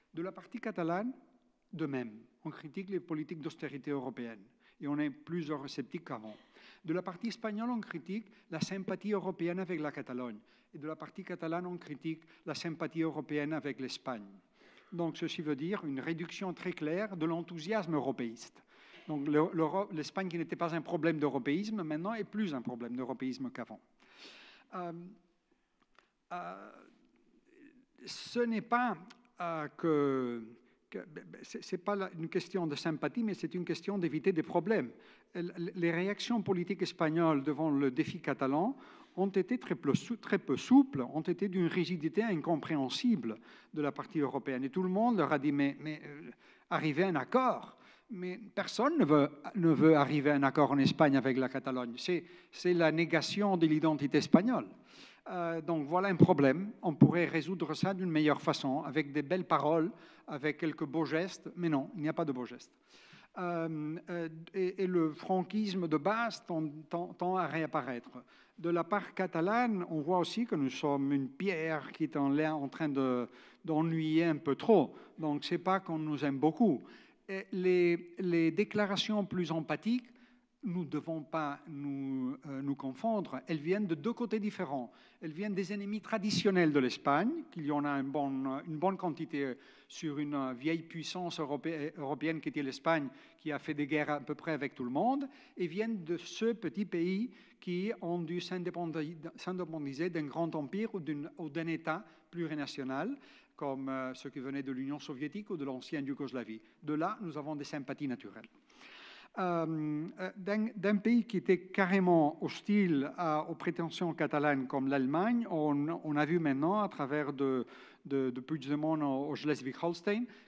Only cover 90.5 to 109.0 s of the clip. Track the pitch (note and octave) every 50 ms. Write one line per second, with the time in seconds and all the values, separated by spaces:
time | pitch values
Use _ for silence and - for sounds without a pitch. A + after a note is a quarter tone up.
90.5 | B2+ A#2 C3 D#3 E3 E3 D#3 E3 - E3 D3+ - - F#3 F3+ E3+ D#3 - D#3 C3
91.5 | D3 C#3+ - D#3+ E3 D3+ C#3+ D#3 - - D3 C3+ D3+ B2+ D3 D#3+ E3 D#3+ - D#3
92.5 | C3 D3+ C#3+ C3+ B2+ - - D#3+ E3 D#3+ C#3+ C3 - - - - - _ - D3+
93.5 | D3 C#3+ - - D#3 D3 D3 C3+ D#3 D3+ D3 D3 D3 D3 C3 - D3 - - E3+
94.5 | D#3 C#3 C#3 C#3 - - B2+ A#2+ B2+ C#3+ F#3+ A#3+ C4 C#3+ C#4 C4+ - - - -
95.5 | - - F3+ E3 D#3+ G3 G#3+ A3+ A3+ G3+ E3 D#3 E3+ E3 - - - - A3 A3+
96.5 | A#3 A3+ A3+ D#3+ - G3+ G#3 F3 - E3+ E3+ F3+ F#3+ G3 A#3 B3+ - - - -
97.5 | - _ - F3+ F3 F3 F#3+ G#3+ A3+ - F#3 E3+ F3 F3 E3+ D#3 F3 F3+ F3 -
98.5 | F3+ F#3 F3 F3+ E3+ F3 F3 E3 D3+ D#3+ D3+ D3+ F3 D#3+ - E3 - - - F3+
99.5 | F#3 F3+ F3+ D#3+ D#3+ D#3+ D3 C#3 C3+ C3 E3+ F#3 E3 E3 D3+ C#3+ B2 D#3+ E3+ E3
100.5 | D3+ D#3+ D3 B2+ - G3 A3 A3 G#3+ G3 D3 C#3+ D#3 D3 C#3+ E3+ - - F3 D3+
101.5 | C#3 E3 D#3+ E3 D#3+ D#3 D#3+ D#3+ D#3 F3 A3 - - - _ _ - F3 E3 D#3
102.5 | D3+ D3+ C#3+ - - - C3+ B2+ C3 C#3 D#3+ A3+ C#4+ - - - - - - _
103.5 | _ - D3+ C#3 C3+ C3+ C3+ C3+ C3+ C3 C3 B2+ B2+ - - C#3+ C3 C#3+ B2 C3+
104.5 | C#3 C#3 C#3 C3+ C3 B2+ C3+ C3+ D3 D3 - - D3 B2 D3 D3 - G3+ G#3 -
105.5 | G#3 D#3+ C#3 C#3 C3 B2+ A#2+ - - D3+ C#3 C3+ C#3+ - D3 B2+ A#2 B2+ A2+ A2
106.5 | A2 A2+ - - _ _ - D3 D3+ D3+ D#3+ F#3 G#3+ - G#3+ E3 C#3 D3+ C#3 D3
107.5 | D#3 D3 C#3+ - - D3 C3+ - C3+ - D3 C3+ B2 - - G#2 F#2 A2+ - -
108.5 | _ _ _ _ - - - - - -